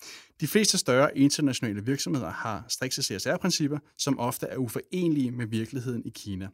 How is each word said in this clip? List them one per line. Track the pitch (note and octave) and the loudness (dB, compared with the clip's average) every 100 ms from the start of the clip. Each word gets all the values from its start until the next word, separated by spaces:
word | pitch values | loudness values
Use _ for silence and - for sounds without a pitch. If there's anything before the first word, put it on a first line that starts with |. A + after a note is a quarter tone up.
| - - - - | -18 -18 -20 -8
De | D#3+ | 0
fleste | G#3+ G#3 F#3 | 4 4 2
større | - B2+ D3 - | 4 6 6 6
internationale | C#3 - C#3+ B2 A#2+ G2+ | 4 6 2 0 -2 -2
virksomheder | G#2+ C#3 F#3 D3+ F2 | -2 -2 -2 -2 -2
har | F#2+ A#2 G2+ - | -4 -4 -6 -6
strikse | - C3 - | -4 -4 -4
C | C3+ F#2+ | -4 -2
S | B2+ | 0
R-principper, | E3+ F#3+ - D3 D3 - - | 0 0 0 0 -2 -8 -4
som | - C3+ | -2 0
ofte | A#2+ - - | 0 -2 -4
er | - | -4
uforenelige | B2 - - F#3 F3 D3 B2 | -4 -4 -6 0 2 2 0
med | B2 A2+ | -2 -2
virkeligheden | A2 A2+ C3+ A#2+ A#2+ - | -2 -2 -4 -4 -4 -6
i | |
Kina," | - - F#2+ F#2+ | -10 -8 -8 -8